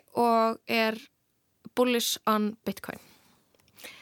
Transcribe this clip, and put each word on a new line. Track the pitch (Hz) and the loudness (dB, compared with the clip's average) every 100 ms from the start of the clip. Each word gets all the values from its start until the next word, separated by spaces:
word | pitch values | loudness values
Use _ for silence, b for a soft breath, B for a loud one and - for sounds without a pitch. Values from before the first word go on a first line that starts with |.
| - - | -2 0
og | 240 226 226 220 - | 4 4 2 -2 -2
er | 233 220 220 - _ _ _ _ _ - - | 0 0 -2 -10 _ _ _ _ _ -6 0
bullish | 247 240 - - - | 2 2 0 -2 0
on | 214 208 220 - | 0 0 -4 -8
Bitcoin. | - - - b b b b _ _ _ B B B | -8 -10 -12 b b b b _ _ _ B B B